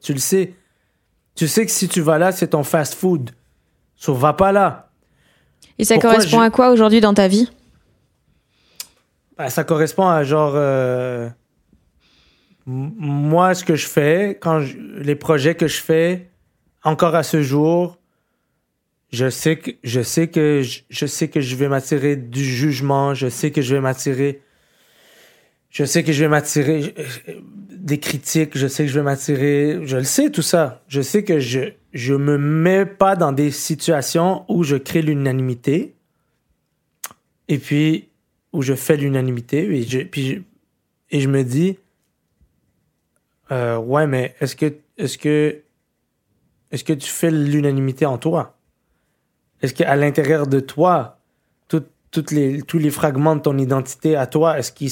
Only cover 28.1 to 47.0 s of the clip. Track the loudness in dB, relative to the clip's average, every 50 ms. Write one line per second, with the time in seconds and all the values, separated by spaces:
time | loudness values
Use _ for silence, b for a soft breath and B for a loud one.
28.1 | -8 -8 -6 -2 -2 0 0 -2 -2 -4 -4 -2 -2 -2 -2 -2 -2 -2 0 0
29.1 | -2 -2 -2 -2 -2 0 0 0 2 2 0 0 -2 -4 -4 -4 -4 -2 -2 0
30.1 | 2 2 2 2 0 -2 0 2 2 2 2 0 -2 -10 _ _ -4 -4 -2 0
31.1 | 0 0 0 2 0 0 0 0 -2 -4 -4 -6 -8 _ _ _ -12 -6 -2 -2
32.1 | 0 0 2 0 0 0 0 0 0 2 2 4 4 2 2 -2 0 2 2 2
33.1 | 4 2 2 0 2 0 0 0 -2 -4 -6 -6 -6 -2 0 0 0 0 0 -2
34.1 | 0 0 2 2 0 -2 -4 -2 -2 0 0 0 0 -2 -2 -2 -2 0 0 0
35.1 | 0 0 0 -2 -2 -2 -2 -4 -4 -4 -2 0 0 0 -2 -6 -12 _ _ _
36.1 | _ _ _ _ _ _ _ _ _ _ _ _ _ _ _ _ _ _ -18 -18
37.1 | -18 _ _ _ _ _ _ -4 -4 -4 -2 -2 0 0 2 2 0 -2 -4 _
38.1 | _ _ _ _ _ _ _ _ -6 -4 -2 -2 -2 0 0 0 0 2 0 0
39.1 | 0 0 0 -2 -4 -6 -4 -4 -2 -2 0 0 -2 -2 -2 -2 -4 -4 -6 -6
40.1 | -6 -6 -4 -4 -6 -8 -10 -16 _ _ _ _ _ _ _ _ _ _ _ _
41.1 | -4 -2 0 0 0 0 0 0 0 0 0 0 -2 -6 _ _ _ _ _ _
42.1 | _ _ _ _ _ _ _ _ _ _ _ _ _ _ _ _ _ _ _ _
43.1 | _ _ _ _ _ _ _ -8 -6 -4 -2 -2 -4 -4 -4 -2 0 0 2 0
44.1 | 0 -2 -2 -4 -6 -6 -6 -6 -4 -2 -4 -4 -4 -6 _ _ _ -8 -8 -6
45.1 | -6 -4 -2 0 2 2 2 0 -2 -6 -12 _ _ _ _ _ _ _ _ _
46.1 | _ _ _ _ _ _ _ _ _ _ _ _ -12 -6 -4 -4 -4 -4